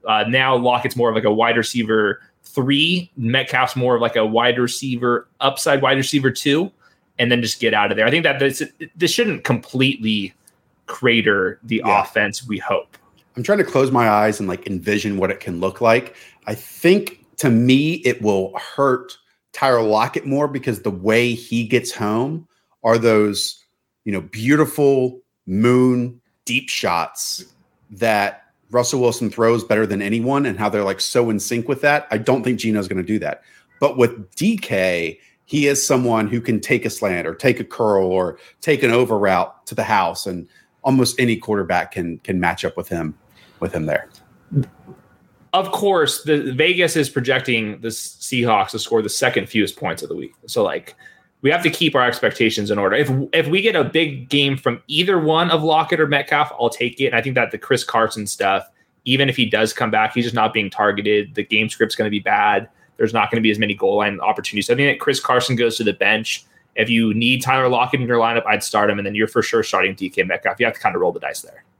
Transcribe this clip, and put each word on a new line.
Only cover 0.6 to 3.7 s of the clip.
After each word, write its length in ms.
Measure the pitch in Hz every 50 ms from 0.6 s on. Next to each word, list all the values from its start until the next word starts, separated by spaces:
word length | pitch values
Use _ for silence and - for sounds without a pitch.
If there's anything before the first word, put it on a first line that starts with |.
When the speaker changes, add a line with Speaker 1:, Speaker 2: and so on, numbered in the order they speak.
| 123 123 123 120 - 131 -
Speaker 1:
more 120 | 123 117 117
of, 60 | 110
like, 80 | 110
a 100 | 110 107
wide 240 | 107 110 113 117 117
receiver 640 | 120 110 - - 120 113 107 110 110 104 101 98 - - _ _ _
three, 680 | _ - - 143 127 135 143 143 156 165 180 180 175 - _
Metcalf's 600 | 139 113 113 123 135 131 - - 127 131 127